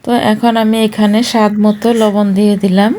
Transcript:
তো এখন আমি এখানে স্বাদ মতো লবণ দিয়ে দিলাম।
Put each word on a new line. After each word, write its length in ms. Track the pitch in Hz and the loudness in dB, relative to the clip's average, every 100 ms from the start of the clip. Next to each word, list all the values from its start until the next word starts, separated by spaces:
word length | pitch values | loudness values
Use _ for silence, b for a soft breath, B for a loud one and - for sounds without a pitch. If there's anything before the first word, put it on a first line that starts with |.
তো 100 | - 240 | -2 -2
এখন 280 | - 214 233 226 | 0 0 0 0
আমি 200 | 220 220 | 0 0
এখানে 400 | 220 214 208 214 | -2 0 0 0
স্বাদ 300 | 240 233 214 208 | 0 0 0 2
মতো 300 | 208 208 233 | 0 0 0
লবণ 340 | 233 214 202 202 | 0 0 0 0
দিয়ে 200 | 190 208 202 | 0 0 0
দিলাম। 360 | 196 185 208 | 0 2 2